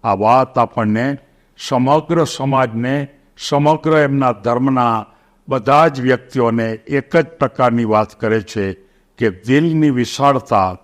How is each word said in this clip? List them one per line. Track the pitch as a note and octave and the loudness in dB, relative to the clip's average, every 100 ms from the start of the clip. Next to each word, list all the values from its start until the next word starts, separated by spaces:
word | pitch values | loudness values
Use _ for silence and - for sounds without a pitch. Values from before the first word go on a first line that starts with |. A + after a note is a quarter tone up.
આ | A2+ | -2
વાત | G2 G#2+ B2+ C3 B2+ | 0 2 2 2 0
આપણને | A#2 - G#2+ G#2+ C3 C#3 _ _ _ _ | -2 0 -2 0 -2 -6 _ _ _ _
સમગ્ર | - C3 B2+ D3+ D3+ E3+ | -6 -2 2 0 0 -2
સમાજને, | D3 - C#3 C3+ B2+ A2 B2 C#3+ C#3 _ _ _ | -2 -4 -2 0 -2 -4 -4 -4 -6 _ _ _
સમગ્ર | - C#3+ D3 D#3 D#3 D#3 | -4 0 2 0 2 2
એમના | C#3+ C#3 B2+ | 2 0 0
ધર્મના | G#2 A#2 A#2+ C3+ C3 A#2+ A2 G#2 _ _ _ - | -2 -2 0 0 0 0 -2 -6 _ _ _ -6
બધા | C3 G#2+ C#3+ D#3+ | -4 2 4 4
જ | C3+ | 0
વ્યક્તિઓને | B2+ B2+ - C3 A#2 A#2 A2+ | 0 0 -2 -2 0 0 -4
એક | A2 - C#3 - E3+ | -6 -6 -6 0 -2
જ | |
પ્રકારની | D#3 - C3+ - B2 A#2 | -2 -4 -4 0 0 0
વાત | A2+ G#2+ G#2+ - | 0 0 0 -4
કરે | A2 A2 | -2 -2
છે | G2+ A2 G2 F#2 _ _ _ _ | -2 -6 -6 -8 _ _ _ _
કે | A2+ | -4
દિલની | F2+ G#2+ C#3 E3 D#3+ D3+ | -2 0 2 2 2 2
વિશાળતા | B2 A#2 - C#3 C3+ - G#2+ F#2 F#2 | 0 -4 0 0 0 0 0 0 -4